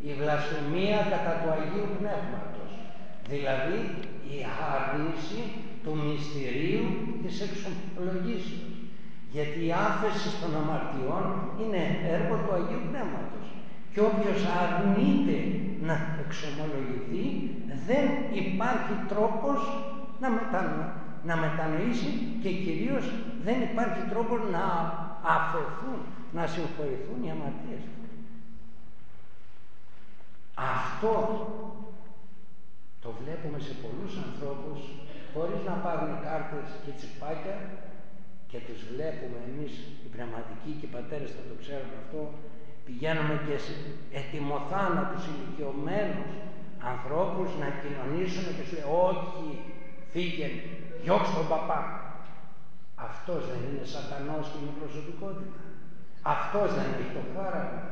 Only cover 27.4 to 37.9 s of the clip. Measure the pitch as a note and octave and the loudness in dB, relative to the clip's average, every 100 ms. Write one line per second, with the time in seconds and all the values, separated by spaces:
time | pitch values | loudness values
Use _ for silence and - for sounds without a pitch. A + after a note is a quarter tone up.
27.4 | D3+ - - D2+ D2+ D2 D2+ D2+ D2+ D2+ | 0 0 0 0 -2 -2 -2 -2 -2 -2
28.4 | D2+ D2+ - - - - - - - - | -2 -2 -2 -2 -2 -2 -2 -2 0 0
29.4 | - - - - - - - - - - | 0 0 0 -2 -2 -2 -2 -2 -2 -2
30.4 | - - C3 B2 - - G#3+ G#3 - - | -2 0 2 2 2 2 2 4 4 2
31.4 | - - - - - - - - - - | 0 0 0 0 0 -2 -2 -2 -2 -2
32.4 | - - - - - - A#2 A2 C3+ E3 | -2 -2 -2 0 0 0 -2 -2 -2 0
33.4 | D#3 C#3+ C#3 B2 A2+ B2+ G3 F#3+ - - | 0 0 0 0 0 0 0 0 0 0
34.4 | C#3+ C#3 D3 D3 - - - - - D3+ | 0 0 0 0 0 -2 -2 -2 0 0
35.4 | F3 G3+ F#3+ F#3 F#3 D#3+ D3+ C#3 D3+ D#3 | 0 0 0 0 2 0 0 0 0 0
36.4 | - D3 C#3 - D3 C3+ - - C#3+ D#3 | 0 0 0 0 -2 -2 -2 -2 -2 -2
37.4 | F#3+ G3+ F#3+ - - | 0 -2 0 0 -2